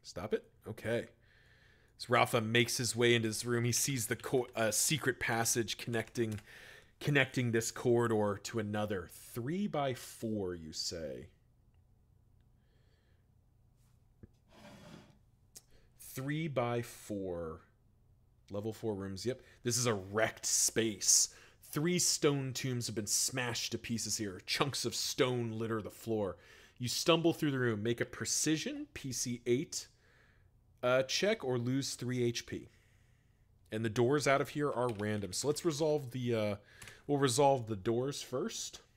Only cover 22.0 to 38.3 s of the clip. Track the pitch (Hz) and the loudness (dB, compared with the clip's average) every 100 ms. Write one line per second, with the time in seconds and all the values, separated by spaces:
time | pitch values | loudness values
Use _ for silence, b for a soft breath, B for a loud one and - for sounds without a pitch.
22 | - - 156 143 131 123 131 123 117 110 | 2 4 4 2 -2 -4 -2 -2 -2 -4
23 | 101 - - 131 123 113 - 113 - 117 | -2 0 0 0 -2 -2 -4 -6 -4 -4
24 | 107 104 101 90 - - 147 - 117 - | -2 -4 -4 -6 -4 0 0 0 -4 -2
25 | - - 127 123 117 110 113 113 92 - | -4 0 2 2 -2 -4 -2 -4 -4 -10
26 | - 110 98 - B B B B 123 - | -2 0 -2 -4 B B B B -4 0
27 | - 165 165 160 151 135 120 107 110 120 | 4 6 4 2 -2 2 0 0 0 -2
28 | 120 - 113 - 156 156 240 294 294 - | -4 -4 -4 0 2 0 -2 -6 -10 -10
29 | 139 120 123 120 123 123 170 - - b | -8 -4 -4 -4 0 0 0 -8 -10 b
30 | b b b b b _ _ _ 123 127 | b b b b b _ _ _ 2 4
31 | 131 - 196 220 131 127 120 135 135 - | 2 2 2 2 0 0 0 0 -2 -6
32 | 123 127 120 117 - 85 - b b b | -4 0 0 -2 -6 -10 -12 b b b
33 | b b b b b _ _ 110 113 110 | b b b b b _ _ -4 -2 2
34 | 120 147 139 139 143 151 147 113 123 101 | 4 4 4 2 2 -2 -2 0 0 0
35 | 104 107 95 - 135 151 175 143 156 151 | -2 -2 -4 -2 -2 0 0 0 2 0
36 | 127 131 120 113 107 101 B B B B | -2 -4 0 0 0 -2 B B B B
37 | - 143 139 117 139 139 110 104 95 117 | -2 2 4 6 6 4 0 -2 2 2
38 | 135 139 - | 0 -6 -6